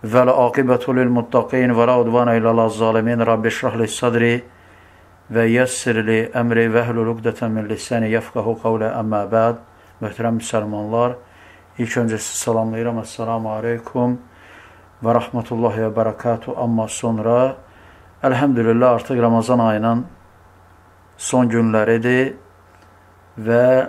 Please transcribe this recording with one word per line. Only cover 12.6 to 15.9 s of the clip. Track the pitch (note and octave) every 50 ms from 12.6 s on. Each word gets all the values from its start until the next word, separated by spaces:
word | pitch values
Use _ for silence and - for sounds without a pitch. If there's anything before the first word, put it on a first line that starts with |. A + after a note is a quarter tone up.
| A2+ A2+ A2+ A2+ A#2 A#2+ A#2 A2+ G#2+
Əssalamu | - - - A#2 A2+ A2+ A2+ A2 A2 A2
aleykum | G#2+ G#2+ A#2 A#2 A#2 A#2 - - B2+ B2 B2 B2 B2 - - - - - - - - - - - - - _ _ _
və | A#2 A2+ A#2+
rəhmətullahi | A#2+ A#2+ - - B2 A2 - B2 A2+ A#2 A#2 G#2+ A2 A2+
və | A2